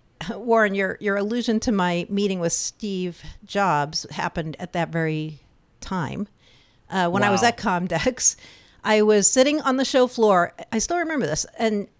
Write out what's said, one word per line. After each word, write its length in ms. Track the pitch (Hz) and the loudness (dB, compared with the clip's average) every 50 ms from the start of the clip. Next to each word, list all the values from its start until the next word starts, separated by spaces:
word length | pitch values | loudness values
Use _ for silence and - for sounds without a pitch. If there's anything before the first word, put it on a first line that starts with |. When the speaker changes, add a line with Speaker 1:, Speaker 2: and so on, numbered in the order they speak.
| _ | _
Speaker 1:
<laughs> 260 | _ _ - - - - | _ _ -12 -10 -10 -8
Warren, 400 | 202 233 240 226 226 214 202 196 | -4 0 2 4 4 4 4 2
your, 220 | 196 196 185 - - | 0 -2 -2 -2 -4
your 160 | - 202 196 | -2 -2 0
allusion 440 | 202 202 208 233 247 226 240 220 226 | 0 0 -2 -2 -2 0 0 0 0
to 120 | - 262 | 2 0
my 340 | 208 196 180 180 175 175 175 - | 2 2 2 2 0 -2 -2 -2
meeting 320 | 202 196 208 196 190 180 | -2 0 0 0 0 0
with 140 | 170 170 - | -2 -2 -2
Steve 680 | - - - - - 226 202 196 180 180 175 170 - - - - - 208 | -2 -6 -6 -8 -8 -8 -6 -4 -4 -4 -6 -8 -10 -16 -18 -18 -18 -12
Jobs 640 | - - 202 202 180 151 147 143 151 156 - - - | -6 -2 0 2 2 2 0 0 -2 -4 -8 -8 -8
happened 460 | - - 170 170 - 185 156 160 - - | -6 -6 -6 -4 -4 -4 -6 -6 -8 -10
at 140 | 180 - | -10 -6
that 160 | - 175 165 156 | -4 -4 -4 -2
very 500 | 165 170 160 156 156 156 156 156 151 - _ _ _ _ _ _ _ - | -2 -2 -2 -2 -2 -4 -6 -8 -10 -14 _ _ _ _ _ _ _ -16
time. 440 | - - 190 180 147 - - - 208 - _ _ _ _ _ _ _ _ _ _ _ - | -10 -6 -4 -4 -4 -4 -4 -6 -8 -8 _ _ _ _ _ _ _ _ _ _ _ -6
Uh, 200 | - 190 175 170 | -2 -2 0 0
when 120 | 180 202 | 2 2
I 80 | 208 208 | 2 2
was 120 | 196 190 | 2 4
Speaker 2:
Wow. 60 | 240 240 | 2 2
Speaker 1:
at 100 | 233 - | 0 0
Comdex, 760 | - 214 180 175 180 180 170 160 - 247 233 - - - - - - - - - _ _ _ _ - | -2 -2 -2 -2 -2 -2 -2 -2 -2 -2 -2 0 -2 -2 -2 -4 -12 -20 -20 -20 _ _ _ _ -2
I 180 | 208 214 214 | 2 4 4
was 260 | 214 214 214 208 190 - | 6 6 6 6 4 4
sitting 320 | - 262 262 294 294 311 | 4 4 4 4 2 0
on 140 | - 269 254 | 0 0 0
the 80 | 269 262 | 0 0
show 220 | - - 262 247 | 2 4 2 2
floor. 460 | 247 - 240 220 208 190 175 170 - - - - - | 2 2 2 4 4 6 4 2 0 -4 -12 -10 -6
I 80 | 226 220 | -4 -4
still 200 | - - 349 349 | -2 -2 -2 -2
remember 280 | 330 320 311 269 180 | -2 -2 -2 -2 -2
this. 180 | 139 156 - - - - - | -2 -2 -4 -6 -8 -6 -4
And 300 | 226 220 214 202 190 - _ | -2 -2 -2 -2 -6 -8 _